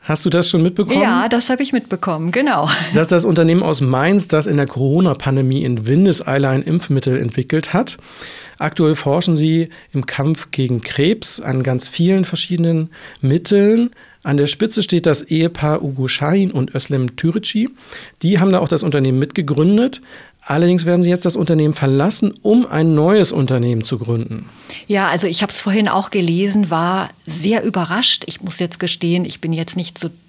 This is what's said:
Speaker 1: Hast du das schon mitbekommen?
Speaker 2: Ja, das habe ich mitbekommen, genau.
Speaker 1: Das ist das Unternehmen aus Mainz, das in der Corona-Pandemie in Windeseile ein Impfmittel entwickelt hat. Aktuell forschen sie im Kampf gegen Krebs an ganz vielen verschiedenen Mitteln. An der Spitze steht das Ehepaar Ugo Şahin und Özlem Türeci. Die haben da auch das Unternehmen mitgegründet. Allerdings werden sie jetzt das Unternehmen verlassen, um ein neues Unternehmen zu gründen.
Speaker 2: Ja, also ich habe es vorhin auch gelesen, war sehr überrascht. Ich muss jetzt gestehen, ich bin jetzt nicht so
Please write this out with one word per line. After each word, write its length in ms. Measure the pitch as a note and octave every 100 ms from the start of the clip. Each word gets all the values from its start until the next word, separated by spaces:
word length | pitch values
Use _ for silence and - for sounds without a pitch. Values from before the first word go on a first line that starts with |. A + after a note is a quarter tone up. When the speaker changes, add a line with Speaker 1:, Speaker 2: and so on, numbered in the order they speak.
Speaker 1:
Hast 240 | - D#3
du 60 | F3+
das 180 | E3+ E3+
schon 140 | F3
mitbekommen? 380 | E3 F3+ G3 C4+
Speaker 2:
Ja, 280 | C4+ F3+ A3
das 220 | A#3 A#3+
habe 120 | B3+
ich 100 | C#4
mitbekommen, 580 | B3+ - F#3 - D#3+ D#3+
genau. 380 | G3 C#4+ F#3+ D3+ - E3+
Speaker 1:
Das 120 | - E3
ist 60 |
das 120 | F3
Unternehmen 380 | G#3+ E3+ E3 E3+
aus 180 | E3 D3
Mainz, 480 | C3+ C3 D#3 G3+ -
das 180 | D#3 D3
in 100 | D3
der 100 | C#3
Corona-Pandemie 960 | - C3+ D3+ F#3 C3+ - C3+ C3 C3+
in 220 | C3 A#2+ A2
Windeseile 640 | C#3+ F#3+ E3+ - C3+ C#3
ein 140 | C3
Impfmittel 560 | - E3 - C#3 C3 B2+
entwickelt 540 | B2 A2 B2 D#3 -
hat. 240 | F3+ B3+ - - - - - - -
Aktuell 360 | D3+ - D#3
forschen 400 | D#3 - D3+ F3
sie 360 | D#3+ D#3+ D#3+ E3 - -
im 140 | C#3+ B2+
Kampf 440 | - C#3 D#3+ -
gegen 280 | - C3 B2
Krebs 600 | - - D3+ A3 - -
an 220 | - C3
ganz 260 | B2+ B2+ -
vielen 360 | - E3+ F#3+
verschiedenen 680 | F3+ E3 - F3 E3 E3 D#3+ - - -
Mitteln. 720 | C3+ D#3 E3+ G3+ G3+ A3+ A#3+ - - _
An 140 | - C#3+
der 100 | C#3+
Spitze 360 | - A3 A3
steht 240 | G3 F3 E3
das 160 | D3
Ehepaar 600 | - D#3+ E3 E3+ D3+ D3+
Ugo 240 | D3+ C3+ C3
Şahin 440 | - C#3+ F#3+ F#3+
und 240 | C#3 C3
Özlem 420 | C3 - C#3 B2+ -
Türeci. 540 | E3 G#3 G#3 G#3 A#3+ - - - - _
Die 160 | D#3+ G3
haben 120 | G3
da 100 | F#3
auch 80 | F3
das 140 | D#3+
Unternehmen 360 | F#3+ D3 C3+ C3
mitgegründet. 840 | C#3+ - D3 C#3+ E3 G#3 B3+ B3+ - - - _ -
Allerdings 380 | C#3+ F3 F3+
werden 180 | E3 F3
sie 60 | F3
jetzt 160 | F3+
das 120 | F3+ E3+
Unternehmen 360 | F3+ D#3+ D3+
verlassen, 640 | D3+ C#3 C3+ E3 - G3+ -
um 240 | G#3 A3+ B3
ein 280 | D3+ E3
neues 380 | D#3 D#3+ G#3+ E3+
Unternehmen 500 | - C3 B2+ A#2+ A#2
zu 160 | A2 A#2+
gründen. 500 | A#2+ A#2 A2+ A2+ - - - - -
Speaker 2:
Ja, 220 | G3+ F#3+
also 180 | E3 F#3
ich 160 | E3+
habe 80 | G#3
es 100 | -
vorhin 280 | G#3 G3 G#3
auch 220 | F#3+ G3
gelesen, 600 | G3+ E3+ E3+ G3+ G3+ F#3+
war 380 | E3 F3 F#3+ F#3+ - -
sehr 380 | D#3+ E3+ A3+
überrascht. 600 | - F#3+ E3 F#3 B3 - -
Ich 160 | -
muss 160 | F#3+ -
jetzt 200 | F3 E3+
gestehen, 460 | F3+ - F3 F3
ich 160 | F3 -
bin 140 | D#3+
jetzt 200 | E3 E3
nicht 240 | F3+ E3+ -
so 120 | E3+ E3+